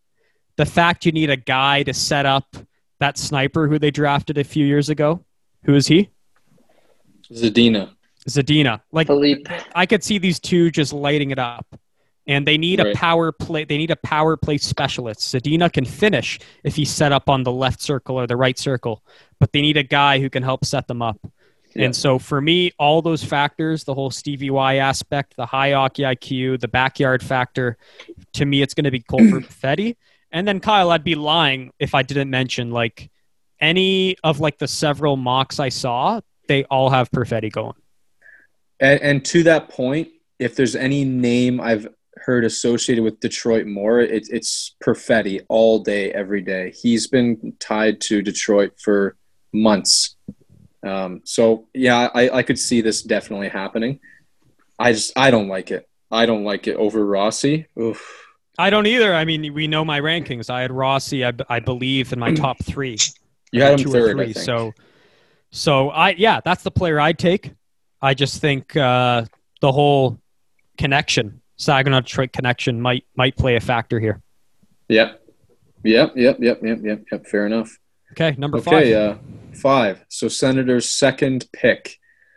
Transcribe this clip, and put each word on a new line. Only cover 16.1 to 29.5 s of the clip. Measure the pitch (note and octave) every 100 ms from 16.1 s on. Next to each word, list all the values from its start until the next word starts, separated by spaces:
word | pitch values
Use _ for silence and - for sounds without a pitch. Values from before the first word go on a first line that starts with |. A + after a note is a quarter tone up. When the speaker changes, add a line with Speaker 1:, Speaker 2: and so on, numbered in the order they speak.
| C#3 - - - _
Speaker 1:
if | D3+ C#3
he's | C#3
set | - D3+
up | C#3 -
on | C3+
the | B2+
left | B2 C3 A#2+
circle | - C#3 - C3
or | A#2+
the | B2
right | C3 C3
circle. | - B2+ A#2 G#2+ _ _ _ _
But | -
they | C#3+
need | D3 D3+
a |
guy | C3 C#3+ C#3+ C#3
who | C3+
can | C3+
help | C3 C3
set | - C3+ -
them | A#2+
up. | A#2 G#2 - _ _ _ _
Speaker 2:
Yeah. | - B2+
Speaker 1:
And | B2
so | D3 C3
for | - C#3+
me, | D3 F3 F3 -
all | D3 D#3+
those | E3 D#3+
factors, | - D3 C#3+ - D#3+ D#3+
the | -
whole | C3+ C3+
Stevie | - - C#3 C#3
Y | C3+ C3+ C3+
aspect, | C3+ C3 - C#3+ C3 -
the | A#2+
high | C3+ C#3
hockey | C#3 C3+ -
I | C3+ B2+
Q, | - C3 C3 C3
the | A#2
backyard | B2+ C3 - C3+ C3
factor, | - C3 B2 - B2 A#2 _ - - - -
to | -
me, | C#3+ C#3
it's | C#3
gonna | - D3
be | B2
Cole | - C3
Speaker 2:
<clears throat> | A3
Speaker 1:
Perfetti. | D#2+ E2